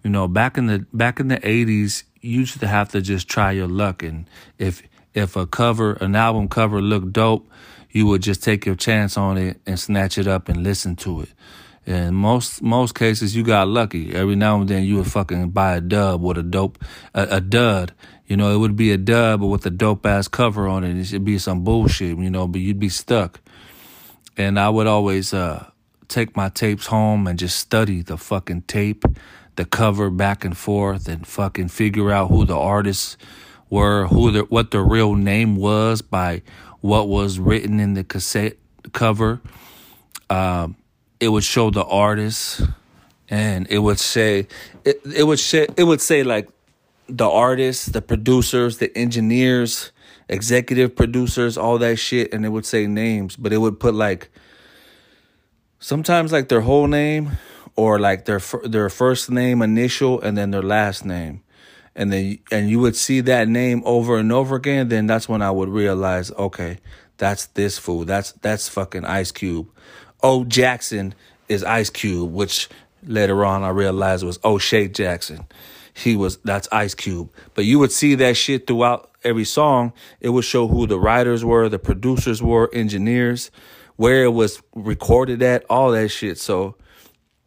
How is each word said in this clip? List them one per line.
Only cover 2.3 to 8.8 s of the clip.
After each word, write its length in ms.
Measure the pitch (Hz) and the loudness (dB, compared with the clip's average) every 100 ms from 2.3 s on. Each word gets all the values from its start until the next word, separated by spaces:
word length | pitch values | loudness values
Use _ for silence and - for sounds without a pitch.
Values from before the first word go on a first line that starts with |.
| 120 | -2
used 200 | 127 - | -2 -4
to 60 | 104 | -2
have 220 | 104 101 | 0 0
to 120 | 101 | -2
just 260 | 95 95 - | -2 -4 -4
try 240 | - 101 | -2 0
your 160 | 98 90 | 0 -2
luck. 360 | 92 104 87 | -2 -2 -4
And 260 | 82 80 87 - - - | -8 -10 -14 -20 -20 -6
if, 260 | 95 87 - _ _ | -6 -6 -12 _ _
if 220 | 104 98 92 | -4 -4 -4
a 100 | 92 | -4
cover, 480 | - 117 113 110 | 0 0 2 0
an 220 | - 95 104 | -2 0 2
album 320 | 113 110 101 | 2 0 -2
cover 340 | - 110 104 | 0 0 0
looked 300 | 101 104 92 | 0 0 0
dope, 380 | 107 113 110 - - - - - | 2 2 2 -4 -20 -20 -20 -4
you 160 | 107 104 | 0 2
would 160 | 95 | 2
just 220 | 101 92 | 0 -2
take 220 | - 104 - | 0 -2 -2
your 100 | |
chance 420 | 92 | -4